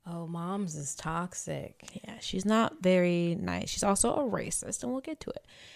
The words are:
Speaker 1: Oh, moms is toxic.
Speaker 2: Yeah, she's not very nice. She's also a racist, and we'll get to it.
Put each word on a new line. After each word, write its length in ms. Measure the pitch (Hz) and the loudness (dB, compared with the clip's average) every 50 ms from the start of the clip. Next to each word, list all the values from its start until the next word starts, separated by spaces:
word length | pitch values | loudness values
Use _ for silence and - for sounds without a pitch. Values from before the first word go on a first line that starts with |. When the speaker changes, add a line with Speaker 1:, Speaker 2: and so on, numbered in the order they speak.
| _ | _
Speaker 1:
Oh, 200 | 170 170 170 170 | -8 -6 -6 -6
moms 500 | 165 170 170 170 180 196 202 202 170 156 | -6 -4 -4 -4 -2 -2 -2 -2 -4 -4
is 180 | 151 143 135 - | -6 -6 -6 -8
toxic. 1040 | - - 160 160 170 180 180 - - - - 151 139 - - - _ - - - - - | -6 -4 -2 -2 -2 -2 -4 -6 -8 -6 -4 -6 -6 -6 -8 -12 _ -20 -14 -14 -12 -12
Speaker 2:
Yeah, 140 | - - - | -12 -14 -10
she's 240 | - - - 185 185 | -8 -4 -4 0 2
not 380 | 208 220 226 226 - - - | 4 6 6 4 2 0 2
very 520 | 180 185 185 180 180 175 175 170 170 170 165 | 4 6 6 8 6 6 4 4 4 2 2
nice. 360 | - 87 - - 90 - - | 0 -2 -2 -2 -2 -4 -4
She's 120 | - - | -2 0
also 320 | - 202 202 - - 240 - | 2 2 4 4 4 4 4
a 60 | - | 2
racist, 600 | 285 233 196 175 - - - - - - - - | 2 0 0 -2 -2 -4 -4 -4 -4 -6 -6 -4
and 100 | - 240 | -4 -4
we'll 80 | 254 269 | -4 -4
get 200 | 269 320 311 _ | -4 -8 -10 _
to 100 | - - | -8 -10
it. 160 | - - _ - - - - - - | -10 -10 _ -18 -20 -20 -20 -20 -20